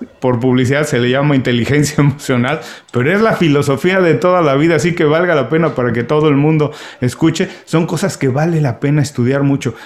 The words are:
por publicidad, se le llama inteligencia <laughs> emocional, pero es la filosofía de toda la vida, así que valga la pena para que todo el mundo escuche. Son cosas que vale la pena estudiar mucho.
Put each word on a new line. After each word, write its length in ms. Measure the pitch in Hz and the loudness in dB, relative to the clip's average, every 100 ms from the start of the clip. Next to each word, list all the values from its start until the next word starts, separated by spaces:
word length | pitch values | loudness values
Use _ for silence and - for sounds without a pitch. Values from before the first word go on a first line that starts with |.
| - - | -18 -6
por 180 | 127 120 | -2 0
publicidad, 460 | 127 127 123 143 151 | 0 2 2 0 0
se 140 | 120 | 0
le 100 | 123 | 0
llama 260 | 131 147 139 | 0 2 0
inteligencia 600 | 123 120 113 143 143 - | 0 -2 0 0 0 2
<laughs> 60 | |
emocional, 580 | 143 147 - 127 123 156 - - _ | 0 0 -2 -2 0 -4 -8 -20 _
pero 180 | 120 127 | -2 0
es 80 | 196 | 2
la 120 | 220 | 0
filosofía 680 | - 170 147 135 135 175 190 | 2 2 2 0 0 0 2
de 140 | 175 | 2
toda 280 | 147 180 180 | 2 2 2
la 140 | 156 135 | 2 2
vida, 200 | 165 160 | 2 2
así 180 | 170 170 | 0 0
que 80 | |
valga 320 | 156 160 180 156 | 0 2 2 0
la 140 | 120 | 0
pena 260 | 160 165 127 | 0 0 0
para 160 | 123 | -2
que 120 | 117 | -2
todo 260 | 120 151 156 | -2 0 2
el 60 | 139 | 2
mundo 340 | 147 160 147 - - - | 2 2 0 -4 -16 -6
escuche. 480 | 123 - 160 156 185 - - | -4 0 0 0 -4 -8 -4
Son 200 | 160 165 | -2 -2
cosas 280 | 165 190 - | -2 -4 -2
que 140 | 135 | -2
vale 320 | 127 160 165 | 0 0 0
la 180 | 143 107 | -2 -2
pena 220 | 143 147 | 0 0
estudiar 420 | 143 - 120 139 | 0 0 0 2
mucho. 300 | 139 139 - - | 0 0 -2 -8